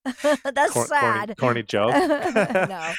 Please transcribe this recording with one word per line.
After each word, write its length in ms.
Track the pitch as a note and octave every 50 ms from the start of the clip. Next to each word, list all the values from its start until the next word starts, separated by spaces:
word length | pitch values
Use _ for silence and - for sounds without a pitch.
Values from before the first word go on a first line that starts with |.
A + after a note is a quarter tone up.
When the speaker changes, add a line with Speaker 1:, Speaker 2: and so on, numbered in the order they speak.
| -
Speaker 1:
<laughs> 160 | C4 B3 -
That's 500 | - D4 D4 - - C#4 C4 C#4+ D4 E4 C#4
Speaker 2:
Cor-, 120 | - A#2
corny, 20 | -
Speaker 1:
sad. 500 | D4+ C#4+ C4+ A#3 - - G#3 A3 G#3 -
Speaker 2:
corny 260 | C3 B2 A#2 A#2+ A2
joke. 300 | - - G#2 G#2 A#2 -
Speaker 1:
<laughs> 760 | C#4+ F#4 D4 D4 C#4+ - F4+ A#3+ A3+ G3 - A#3+ F#3 F#3 G3
No. 240 | F#3+ F3 D#3+ E3 E3